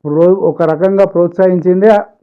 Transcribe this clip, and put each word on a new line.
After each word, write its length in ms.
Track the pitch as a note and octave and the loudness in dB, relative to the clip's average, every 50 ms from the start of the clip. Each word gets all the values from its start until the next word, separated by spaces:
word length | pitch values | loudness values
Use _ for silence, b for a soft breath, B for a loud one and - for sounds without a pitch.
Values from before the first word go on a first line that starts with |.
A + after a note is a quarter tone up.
| - | -6
ప్రో-, 340 | D3 D3 D#3 E3+ F3+ F#3+ G3 | -4 0 2 2 2 2 0
ఒక 220 | - E3 C#3+ - | -2 -4 -2 -2
రకంగా 440 | E3+ D#3 D#3+ D3+ F3+ F#3+ G3 G3 G3 | -2 -2 -2 -2 -2 -2 0 0 0
ప్రోత్సహించిందే 800 | G3 - F3 F3 E3+ F3 - F#3+ F#3 F3+ F3+ D3+ F3+ F3+ F#3+ G3 A3 G#3+ G#3 - - _ _ | 0 0 -2 -2 -2 -2 -2 0 0 0 0 0 -2 0 2 2 2 2 2 -2 -6 _ _